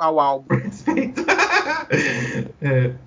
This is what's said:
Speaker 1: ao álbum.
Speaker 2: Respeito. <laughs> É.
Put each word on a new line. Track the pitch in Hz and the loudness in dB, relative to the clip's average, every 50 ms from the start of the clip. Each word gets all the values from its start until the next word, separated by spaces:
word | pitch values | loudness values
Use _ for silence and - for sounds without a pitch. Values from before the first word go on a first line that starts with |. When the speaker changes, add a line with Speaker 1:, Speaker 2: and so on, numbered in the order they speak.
Speaker 1:
ao | 165 160 160 151 | 0 2 4 4
álbum. | 143 139 139 135 135 - - | 4 4 2 0 0 -2 -2
Speaker 2:
Respeito. | - - 202 - - - - 320 - 262 - - 285 339 | -2 -2 -4 -10 -6 -4 -2 0 0 0 -2 -4 -4 0
<laughs> | - 381 381 415 - 349 381 - 277 302 320 294 - - - 147 139 123 123 123 - 123 - 104 - - - | 0 2 2 2 2 2 0 0 0 -2 -4 -2 -2 0 0 0 0 -2 -2 -4 -4 -4 -6 -6 -8 -8 -6
É. | - 143 131 127 127 123 127 - - | -2 0 2 2 2 0 -2 -6 -12